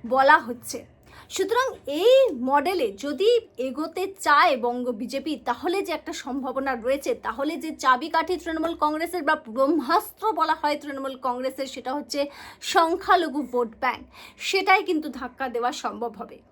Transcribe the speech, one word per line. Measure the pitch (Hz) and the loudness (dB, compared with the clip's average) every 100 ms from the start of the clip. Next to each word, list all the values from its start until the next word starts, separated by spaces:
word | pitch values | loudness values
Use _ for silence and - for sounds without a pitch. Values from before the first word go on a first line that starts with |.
| 233 | 0
বলা | 262 269 311 | 4 8 6
হচ্ছে। | 240 233 - - - _ - - - | 4 -12 -10 -12 -14 _ -20 -20 -10
সুতরাং | - 392 466 523 - - | -4 0 2 0 -4 -6
এই | 294 427 523 508 262 | 2 6 8 6 0
মডেলে | 254 285 294 370 233 196 | 2 2 2 0 -2 -4
যদি | 285 294 415 480 - - | -6 2 4 2 0 -8
এগোতে | 262 254 320 339 392 392 | -6 -4 -6 -4 -8 -2
চায় | 320 285 349 254 | 4 6 6 4
বঙ্গ | 240 247 247 | -2 -2 -6
বিজেপি, | 214 233 277 294 285 - | -6 -6 -6 -6 -6 -4
তাহলে | 247 370 381 | -4 -2 -2
যে | 381 | -4
একটা | 311 - | -6 -8
সম্ভাবনা | 320 277 262 262 254 269 247 | -10 -8 -6 -6 -4 -4 -4
রয়েছে, | 226 277 294 233 | -2 -2 -2 -6
তাহলে | - 226 294 330 | -6 -4 -4 -4
যে | 320 - | -8 -2
চাবিকাঠি | 269 254 302 320 311 359 | 2 2 2 -2 0 -4
তৃণমূল | - 320 320 330 | -4 -4 -4 0
কংগ্রেসের | 302 311 339 359 | -2 0 -4 -2
বা | 294 311 269 | 0 0 -2
ব্রহ্মাস্ত্র | 220 269 330 262 359 - _ 440 403 | 0 2 2 2 0 0 _ -4 0
বলা | 320 311 | 0 2
হয় | 294 294 | 0 -2
তৃণমূল | 294 277 269 262 262 | -6 -8 -8 -6 -6
কংগ্রেসের, | 247 254 262 269 | -4 -6 -6 -10
সেটা | 262 247 294 | -8 -6 -6
হচ্ছে | 294 285 285 - - - | -6 -4 -4 -8 -20 -14
সংখ্যালঘু | - 370 330 349 - 370 320 269 262 | 0 2 4 2 4 4 4 -4 -2
ভোট | 247 233 - | -2 -2 -2
ব্যাংক, | 254 240 - - - - | -4 -4 -12 -20 -20 -10
সেটাই | - 381 403 392 | -2 0 4 4
কিন্তু | 349 311 302 - | 4 -2 -4 -10
ধাক্কা | 247 - 262 233 | -12 -8 -6 -2
দেওয়া | 240 - | -2 -4
সম্ভব | 240 202 233 208 | -8 -6 -8 -8
হবে। | - - _ | -16 -16 _